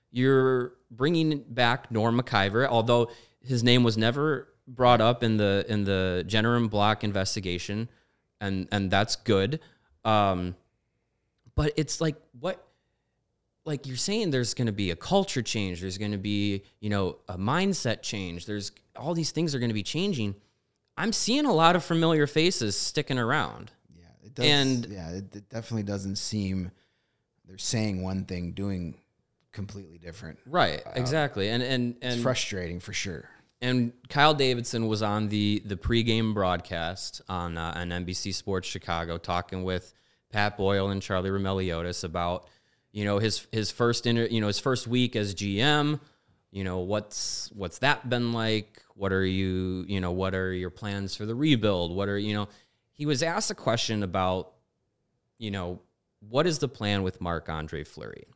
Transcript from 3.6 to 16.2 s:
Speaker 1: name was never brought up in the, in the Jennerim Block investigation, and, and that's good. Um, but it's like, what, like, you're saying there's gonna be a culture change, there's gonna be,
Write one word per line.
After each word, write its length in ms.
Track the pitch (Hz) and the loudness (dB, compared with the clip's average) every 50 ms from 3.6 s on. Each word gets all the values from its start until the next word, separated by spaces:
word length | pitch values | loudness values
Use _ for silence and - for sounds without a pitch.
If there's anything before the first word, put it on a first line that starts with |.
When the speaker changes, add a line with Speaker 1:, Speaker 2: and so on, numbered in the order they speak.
| 117 | 6
Speaker 1:
name 200 | 120 120 127 123 | 6 6 8 6
was 140 | 117 110 | 6 4
never 500 | 110 110 117 120 143 147 156 143 - - - _ _ _ | 4 2 2 2 2 0 0 -2 -2 -6 -12 _ _ _
brought 340 | - 123 117 123 123 123 113 | -10 0 4 8 8 8 8
up 220 | 110 117 120 120 120 | 8 4 4 4 2
in 140 | 113 110 | 2 4
the, 280 | 107 104 98 98 98 - | 4 4 4 4 2 0
in 180 | - 107 104 101 | 0 0 0 0
the 380 | 98 98 95 95 92 90 90 82 | 2 2 2 2 0 0 -2 -2
Jennerim 420 | 92 107 110 107 117 120 120 117 107 | 0 0 2 2 4 2 2 2 2
Block 340 | 107 104 101 107 107 - - | 2 2 4 4 2 2 -2
investigation, 840 | 104 98 98 95 - - 107 92 92 87 87 - - 101 107 117 123 _ _ _ _ _ _ _ _ _ - | -2 -2 -2 -2 -2 -4 -4 -4 -4 -4 -4 -4 -6 -6 -6 -6 -8 _ _ _ _ _ _ _ _ _ -8
and, 280 | 104 98 98 95 90 - | -4 -4 -2 -2 -2 -2
and 200 | 104 101 98 92 | 0 0 2 2
that's 240 | 95 98 110 - - | 2 2 2 2 -2
good. 440 | - - - 104 95 95 110 151 160 - - _ _ _ _ _ _ - | -2 0 2 4 4 4 2 -2 -4 -8 -12 _ _ _ _ _ _ 0
Um, 500 | 113 107 107 104 98 95 90 90 90 90 - _ _ _ _ _ _ _ _ _ _ _ _ _ _ _ _ _ - - | 2 4 4 4 4 2 0 -2 -6 -8 -10 _ _ _ _ _ _ _ _ _ _ _ _ _ _ _ _ _ -8 -2
but 180 | - 147 151 - | -2 0 0 0
it's 220 | - 156 - - - | 0 -2 -2 -2 -2
like, 160 | 160 156 147 - _ _ - 120 | -2 -2 -2 -4 _ _ -12 -8
what, 240 | 135 185 185 - - _ _ _ _ _ _ _ _ _ _ _ _ _ _ _ _ _ _ _ - | -6 -6 -6 -8 -12 _ _ _ _ _ _ _ _ _ _ _ _ _ _ _ _ _ _ _ -6
like, 220 | 156 147 139 - | -4 -4 -4 -4
you're 80 | 135 127 | -6 -4
saying 360 | 123 - - - 233 220 175 | -2 -2 0 0 0 2 2
there's 220 | 135 127 120 110 - | 2 2 0 0 0
gonna 200 | - 123 113 101 | 0 0 0 0
be 180 | 101 101 87 | 0 0 0
a 40 | 85 | -2
culture 460 | - - - 175 196 190 - - 135 | -2 0 2 2 2 2 2 -2 -4
change, 380 | 117 - - 110 101 92 87 85 | -2 -2 -2 -2 -2 -2 -4 -4
there's 180 | 92 95 92 | -6 -6 -6
gonna 200 | 101 104 104 104 | -4 -4 -2 -2
be, 460 | 98 | -2